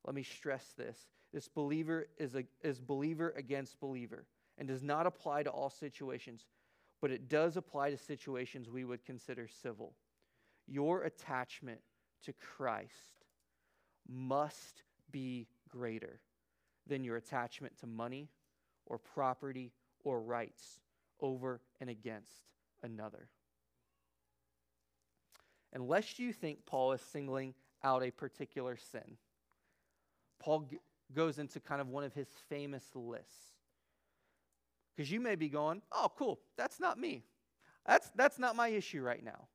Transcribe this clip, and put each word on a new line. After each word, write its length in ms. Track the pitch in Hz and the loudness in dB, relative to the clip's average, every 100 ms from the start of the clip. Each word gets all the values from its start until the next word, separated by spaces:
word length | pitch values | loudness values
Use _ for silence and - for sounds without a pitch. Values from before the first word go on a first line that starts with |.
Let 80 | - | -4
me 80 | 139 | -6
stress 520 | 127 - 147 131 - - | -6 -6 -2 -2 -4 -8
this. 220 | 120 113 - _ _ | -8 -10 -20 _ _
This 140 | 147 - | -10 -4
believer 600 | - 143 156 160 165 151 - | -2 2 2 2 0 -2 -4
is 160 | 143 | -2
a, 80 | 131 127 _ | -2 -6 _
is 180 | 135 127 | -2 -2
believer 540 | 123 139 151 160 165 | -2 0 2 2 0
against 440 | 151 127 139 131 - | -2 -2 -2 -2 -6
believer 480 | 139 131 117 117 - _ _ - | -4 -4 -6 -10 -14 _ _ -8
and 80 | 135 | -4
does 160 | 131 | -2
not 240 | 143 147 175 | 0 4 2
apply 360 | - 160 147 | 2 0 2
to 60 | 147 | 2
all 220 | 143 139 | 0 -2
situations, 760 | - 147 - 135 127 - 117 - _ _ _ _ _ | -4 -10 -6 -6 -6 -8 -16 -20 _ _ _ _ _
but 100 | 143 | 0
it 180 | 123 127 | 0 4
does 280 | 151 170 170 | 6 6 4
apply 340 | - 143 143 | -2 2 2
to 60 | 139 | 0
situations 720 | - 147 - 127 123 135 117 | -6 -8 -4 -4 -4 -8 -8
we 140 | 127 | -6
would 220 | 123 123 | -4 -6
consider 420 | - 123 - 120 113 | -8 -12 -8 -8 -8
civil. 460 | - 127 104 113 - _ _ _ _ _ _ - | -8 -8 -6 -10 -14 _ _ _ _ _ _ -4
Your 360 | 139 147 180 | 2 4 4
attachment 760 | 165 - - 127 127 - 135 113 _ _ _ _ | 2 -4 -2 -2 -2 -6 -10 -12 _ _ _ _
to 80 | - | -14
Christ 920 | - - - 131 104 98 - - - _ _ _ _ _ _ _ _ - | -12 -14 -2 0 0 -4 -16 -20 -20 _ _ _ _ _ _ _ _ -12
must 760 | 127 131 139 151 - - - _ _ - | -8 2 4 4 -2 -18 -20 _ _ -10
be 360 | 139 127 123 113 _ - | -6 -4 -4 -8 _ -16
greater 500 | 123 123 113 107 - _ _ _ _ _ _ - | -6 -4 -4 -8 -12 _ _ _ _ _ _ -4
than 160 | 139 | -2
your 120 | 127 | 0
attachment 640 | 117 - 135 120 - 131 - | -2 0 0 0 -6 -12 -10
to 80 | 120 | -8
money 420 | 113 120 131 151 _ _ _ _ _ | -4 -4 -6 -10 _ _ _ _ _
or 120 | - 117 | -8 -8
property 760 | - - 131 127 139 131 123 _ _ _ | -4 2 2 2 -4 -6 -8 _ _ _
or 180 | 143 123 | 0 0
rights 580 | 113 120 113 - - - _ _ _ _ | 2 -2 -2 -8 -20 -20 _ _ _ _
over 400 | 139 127 131 123 _ _ | 0 0 -2 -4 _ _
and 100 | 127 | -8
against 580 | 110 113 110 - - - _ _ _ | -6 -6 -6 -10 -20 -20 _ _ _
another. 480 | 120 110 107 107 - _ _ _ _ _ _ _ _ _ _ _ _ _ _ _ _ _ _ _ _ - _ _ _ | -10 -8 -8 -10 -18 _ _ _ _ _ _ _ _ _ _ _ _ _ _ _ _ _ _ _ _ -20 _ _ _
Unless 440 | 135 127 175 220 - | -6 2 2 2 -4
you 160 | 247 | -6
think 320 | - 160 147 | -4 -6 -6
Paul 280 | - 135 127 | -2 2 4
is 80 | 127 | 2
singling 520 | - 147 139 135 131 127 _ _ | -2 -8 -4 -2 -4 -10 _ _
out 200 | 135 131 | 4 4
a 80 | 127 | 2
particular 680 | - 135 - 143 139 127 120 | -2 -8 -6 -8 -4 -4 -6
sin, 400 | - 117 - 117 _ _ _ _ _ _ _ _ _ _ _ _ | -10 -14 -14 -20 _ _ _ _ _ _ _ _ _ _ _ _
Paul 280 | - 156 143 | 2 2 2
g-, 100 | - _ _ _ | -12 _ _ _
goes 260 | 139 160 143 | 2 2 2
into 200 | 143 - | -6 -8
kind 220 | - 143 | -4 -2
of 60 | 131 | -2
one 160 | 135 | -4
of 100 | 139 | -4
his 140 | 143 135 - - | -6 -8 -10 -8
famous 340 | 147 143 139 - | -6 -4 -8 -10
lists. 600 | 131 120 117 - - - - _ _ _ _ _ _ _ _ _ _ _ _ _ | -10 -8 -8 -10 -20 -20 -20 _ _ _ _ _ _ _ _ _ _ _ _ _
'Cause 140 | - 143 | -6 -2
you 100 | 214 | 0
may 160 | 247 | 2
be 140 | 190 156 | 2 2
going, 320 | 147 151 185 - | 2 2 0 -2
"Oh, 200 | - 233 | 2 2
cool, 260 | - 262 156 _ | 2 0 0 _
that's 240 | - 254 - | -4 -4 0
not 180 | 349 233 | 0 0
me. 260 | 330 123 - _ _ _ - _ | -4 -6 -12 _ _ _ -20 _
That's, 240 | - 233 - | 8 8 8
that's 260 | - 269 - | 8 8 8
not 180 | 247 | 2
my 120 | 226 233 | 6 6
issue 320 | 214 - 156 | 4 2 -2
right 220 | 123 120 | 0 0
now." 240 | 113 - - | -4 -12 -16